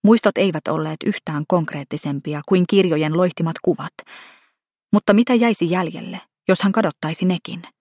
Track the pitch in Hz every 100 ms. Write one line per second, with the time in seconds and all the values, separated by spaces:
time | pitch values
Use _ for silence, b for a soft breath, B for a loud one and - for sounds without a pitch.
0 | 202 226 208 196 196 160 - 156 156 156
1 | - - - 151 156 180 156 147 139 151
2 | 151 143 151 147 - 185 180 196 185 156
3 | 156 160 180 - 165 160 - 165 147 -
4 | - B B B B B _ _ _ 208
5 | - 208 240 247 233 214 170 180 170 165
6 | - 185 - _ - 185 202 208 185 -
7 | 156 160 180 175 - 175 - _